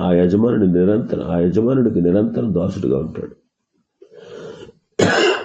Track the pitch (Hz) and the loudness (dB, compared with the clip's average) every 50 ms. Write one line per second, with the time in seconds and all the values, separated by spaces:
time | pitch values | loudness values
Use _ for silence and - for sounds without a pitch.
0 | 87 92 87 87 90 90 95 104 113 123 120 110 101 92 87 87 92 98 104 113 | -2 2 2 4 4 4 2 2 2 2 2 2 2 2 2 2 2 2 2 0
1 | - - - 82 64 80 82 85 87 90 82 110 113 120 135 131 120 110 - 90 | -2 -4 -6 -6 -6 -4 -2 0 0 2 2 0 0 2 2 2 0 0 0 0
2 | 85 87 87 104 110 113 - 123 123 110 85 85 87 95 - - 71 62 65 67 | 2 2 2 2 0 0 -2 -4 -4 -2 -2 -2 -2 -2 -4 -4 -2 -2 -2 -2
3 | - - - - - - - _ _ _ _ _ _ _ _ _ _ _ _ _ | -4 -6 -10 -12 -14 -14 -16 _ _ _ _ _ _ _ _ _ _ _ _ _
4 | - _ - - - - - - - - - - - - - _ _ _ _ - | -20 _ -20 -20 -20 -20 -20 -18 -18 -18 -18 -18 -20 -20 -20 _ _ _ _ 0
5 | - - - - 381 359 - - | 0 2 2 2 2 2 0 -2